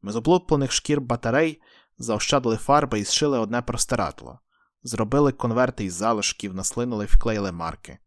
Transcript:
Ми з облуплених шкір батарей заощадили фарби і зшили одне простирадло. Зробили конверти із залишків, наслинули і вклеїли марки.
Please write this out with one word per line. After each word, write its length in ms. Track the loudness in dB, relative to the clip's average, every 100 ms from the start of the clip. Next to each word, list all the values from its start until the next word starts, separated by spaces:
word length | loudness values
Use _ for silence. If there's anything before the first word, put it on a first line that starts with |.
Ми 100 | -4
з 40 | -4
облуплених 560 | 2 2 4 0 0
шкір 300 | -2 0 -2
батарей 600 | 0 -4 0 2 2 -2 _ -20 _ _
заощадили 600 | -4 -2 2 2 2 -2
фарби 420 | 2 2 2 -2
і 40 |
зшили 360 | -2 0 2 0
одне 220 | 0 -4
простирадло. 760 | -4 -4 -2 -2 -2 -6 -18 -20 _ _ _ _
Зробили 480 | -10 -4 0 2 2
конверти 540 | 0 -2 0 0 0 -6
із 80 |
залишків, 600 | -2 -2 0 -2 -6 -8
наслинули 520 | -6 -6 -4 -4 -4 6
і 20 |
вклеїли 440 | 6 6 -2 -4
марки. 460 | -4 -8 -8 -16 -20